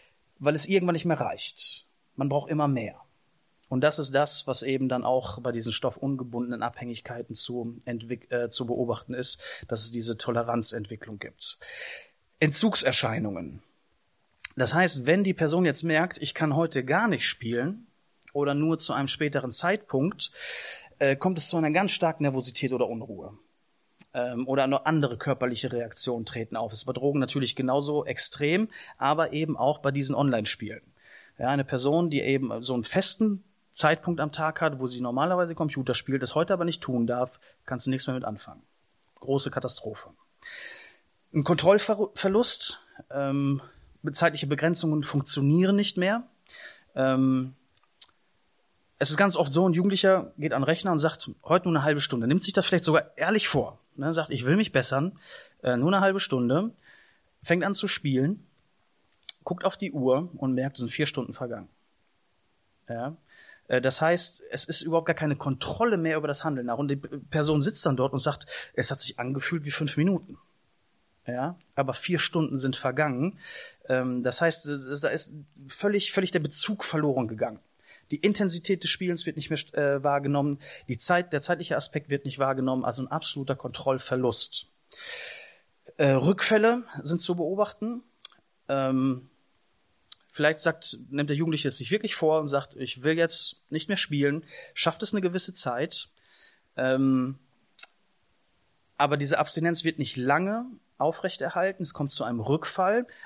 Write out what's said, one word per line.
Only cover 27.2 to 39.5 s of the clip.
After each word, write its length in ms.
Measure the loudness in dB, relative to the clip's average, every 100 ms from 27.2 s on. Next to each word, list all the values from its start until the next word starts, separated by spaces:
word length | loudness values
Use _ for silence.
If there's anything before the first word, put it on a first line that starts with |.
| -2 -2 -4 -2
genauso 480 | -2 0 0 -2
extrem, 640 | -2 0 0 0 0 0 -2 -8 -20 -4
aber 360 | 0 2 0
eben 240 | -2 -2 0
auch 240 | 0 0
bei 100 | -2
diesen 240 | -2 0
Online-Spielen. 680 | 2 2 2 -2 -6 -8 -12 -18 _ _ -20 -20 -6
Ja, 100 | -2
eine 160 | -2
Person, 460 | 0 0 2 2 2
die 100 | 0
eben 420 | 0 0 -2 -6
so 100 | -4
einen 120 | -4
festen 580 | -2 2 2 4 2 0 -6 _ _ 2
Zeitpunkt 440 | 2 2 0 -2
am 120 | -2
Tag 280 | -2 -4 -2
hat, 180 | -2 -2
wo 60 | -4
sie 160 | -4
normalerweise 520 | -4 0 0 2 0
Computer 400 | -2 -4 -2 -2
spielt, 280 | -2 -2 -2
das 120 | -2
heute 200 | 0 0
aber 100 | 0
nicht 180 | -2 -4
tun 240 | -4 -2 0
darf, 320 | 0 -4 -6 _ _ -6
kannst 200 | -2 0
du 40 |
nichts 160 | -2 -2
mehr 80 |
mit 100 | -4
anfangen. 380 | -6 -10 -14 -20 _ _ _ _ _ _
Große 300 | -2 0 0